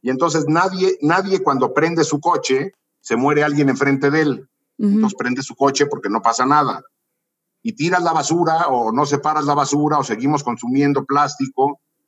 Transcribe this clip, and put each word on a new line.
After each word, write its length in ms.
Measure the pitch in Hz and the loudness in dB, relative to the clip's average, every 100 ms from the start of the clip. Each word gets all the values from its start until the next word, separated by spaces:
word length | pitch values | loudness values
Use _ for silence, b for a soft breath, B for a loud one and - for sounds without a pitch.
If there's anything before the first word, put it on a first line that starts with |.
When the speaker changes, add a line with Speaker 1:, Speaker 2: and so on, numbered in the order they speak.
Speaker 1:
Y 80 | 123 | -4
entonces 340 | 127 165 156 143 | -2 0 0 0
nadie, 500 | 160 190 185 190 - | 0 0 0 -2 0
nadie 400 | 147 175 196 190 | 0 0 0 0
cuando 320 | 151 135 127 | 0 0 0
prende 300 | 127 160 165 | 0 0 0
su 160 | 151 147 | 0 0
coche, 540 | 165 165 - 131 139 _ _ _ | 0 -2 0 -2 -2 _ _ _
se 140 | - 117 | -4 0
muere 280 | 139 147 | 2 2
alguien 260 | 147 143 143 | 2 2 2
enfrente 420 | 131 139 135 143 | 2 0 2 2
de 100 | 156 | 2
él. 280 | 156 120 - _ _ _ | 0 -2 -8 _ _ _
Speaker 2:
Ujú. 120 | 208 | 0
Speaker 1:
Entonces 280 | 208 220 202 | 2 0 -2
prende 240 | 123 127 | -4 -4
su 140 | 139 - | -6 0
coche 320 | 139 139 143 | 0 2 -2
porque 220 | 143 - | -2 -4
no 120 | 110 | 0
pasa 240 | 117 113 127 | 0 0 2
nada. 380 | 147 135 101 - _ _ _ _ _ _ _ | 2 0 -4 -12 _ _ _ _ _ _ _
Y 120 | 113 | -10
tiras 280 | 110 160 180 | -4 0 0
la 100 | 175 | 2
basura 540 | 160 147 170 165 160 170 | 0 0 0 2 2 2
o 240 | 127 110 | 0 0
no 140 | 117 143 | 0 0
separas 380 | 143 151 151 143 | 0 -2 -2 0
la 80 | 147 | 0
basura 420 | 139 147 147 151 | 0 0 0 0
o 60 | |
seguimos 400 | 135 107 135 147 | -2 -2 0 0
consumiendo 600 | 127 117 120 135 143 135 | -2 -6 -2 0 2 0
plástico, 760 | 135 143 143 - 135 - 139 139 _ _ | 0 0 -2 -2 -6 -2 -2 -2 _ _